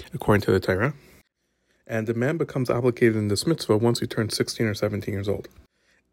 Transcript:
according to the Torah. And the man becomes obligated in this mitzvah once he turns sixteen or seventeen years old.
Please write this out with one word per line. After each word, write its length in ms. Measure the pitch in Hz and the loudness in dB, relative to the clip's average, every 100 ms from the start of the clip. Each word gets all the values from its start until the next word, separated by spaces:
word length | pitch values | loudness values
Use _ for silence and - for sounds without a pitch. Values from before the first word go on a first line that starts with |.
| - | -12
according 280 | - - 104 | -4 2 2
to 100 | - | 4
the 80 | 95 | 2
Torah. 340 | - 92 135 151 - - _ _ _ _ _ _ - | 2 0 0 -4 -20 -20 _ _ _ _ _ _ -6
And 180 | 113 110 | -4 -2
the 80 | |
man 240 | 117 127 165 | -2 -2 -2
becomes 320 | 147 139 123 | -2 -2 -2
obligated 460 | 120 127 120 117 110 | 0 0 4 2 4
in 140 | 104 | 0
this 180 | 98 170 | 0 0
mitzvah 300 | 160 - 107 | -2 2 4
once 220 | 117 117 | 4 2
he 60 | 120 | -2
turns 320 | - 110 - | -4 -4 -2
sixteen 300 | 120 - 110 | -4 -2 -2
or 80 | 101 | 0
seventeen 400 | 104 98 - 98 | -2 -2 -4 -4
years 120 | 98 | -2
old. 200 | 98 - - _ _ _ _ _ | -4 -6 -20 _ _ _ _ _